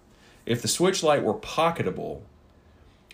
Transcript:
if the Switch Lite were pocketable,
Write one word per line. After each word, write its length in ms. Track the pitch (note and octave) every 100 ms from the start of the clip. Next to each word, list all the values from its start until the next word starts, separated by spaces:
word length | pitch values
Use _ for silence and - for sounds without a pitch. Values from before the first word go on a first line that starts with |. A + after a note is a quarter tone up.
| _ - - - -
if 160 | A#2
the 60 | A2
Switch 340 | - F3+ F#3+
Lite 220 | D#3 D3
were 100 | G#2+
pocketable, 880 | G2+ - - E3 E3+ F2+ F2 D2+ D2 - - _ _ _ _ - _ _